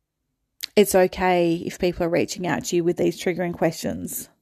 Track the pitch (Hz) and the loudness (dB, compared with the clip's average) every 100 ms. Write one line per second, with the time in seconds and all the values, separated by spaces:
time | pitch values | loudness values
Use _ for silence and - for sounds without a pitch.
0 | _ _ _ _ _ _ - - 202 190 | _ _ _ _ _ _ -2 2 4 4
1 | 185 - 185 180 170 170 185 - 180 170 | 2 2 2 4 2 0 -4 -4 -2 -2
2 | 170 170 107 - 175 - - 175 165 175 | 0 0 -2 -4 -4 -4 -2 0 0 0
3 | 175 165 190 170 175 170 165 - - 87 | 0 0 -2 -2 -4 0 -2 -2 -6 -6
4 | 87 - - _ | -8 -10 -12 _